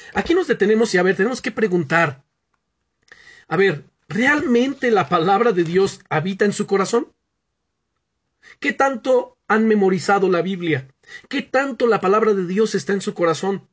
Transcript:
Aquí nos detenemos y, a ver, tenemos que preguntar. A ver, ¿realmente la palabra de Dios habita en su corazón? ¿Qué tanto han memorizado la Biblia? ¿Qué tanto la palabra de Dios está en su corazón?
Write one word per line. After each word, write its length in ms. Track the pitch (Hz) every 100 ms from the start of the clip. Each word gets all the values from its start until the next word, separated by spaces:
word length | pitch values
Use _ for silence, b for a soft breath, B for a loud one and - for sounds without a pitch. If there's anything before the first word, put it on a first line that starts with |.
| B
Aquí 200 | 196 202
nos 140 | 349 320
detenemos 480 | - 202 220 226
y, 40 | 180
a 40 |
ver, 140 | 185 185
tenemos 260 | 220 254
que 80 | -
preguntar. 720 | 226 214 180 139 165 160 - _ _ _ _ _ _ _ _ _ B B B -
A 80 | 160
ver, 260 | 196 143 - _ -
¿realmente 840 | 170 262 294 330 240 269 285 247
la 160 | 202 -
palabra 420 | 175 175 196 233
de 140 | 180
Dios 380 | 160 180 196 - -
habita 360 | 151 180 196
en 80 | 208
su 160 | - -
corazón? 400 | 196 180 233 - _ _ _ _ _ _ _ _ _ _ _ _ _ B B
¿Qué 120 | 285
tanto 640 | - 269 240 262 254 254 _ -
han 180 | 214 220
memorizado 640 | 214 190 185 - 196 190
la 120 | 170
Biblia? 460 | 180 185 170 135 - _ B B -
¿Qué 140 | 269
tanto 460 | - 262 277 226 240
la 120 | 202
palabra 320 | 190 214 220
de 140 | 196 175
Dios 300 | 190 214 196
está 160 | -
en 80 | 196
su 120 | 202
corazón? 560 | - 170 156 190 196 -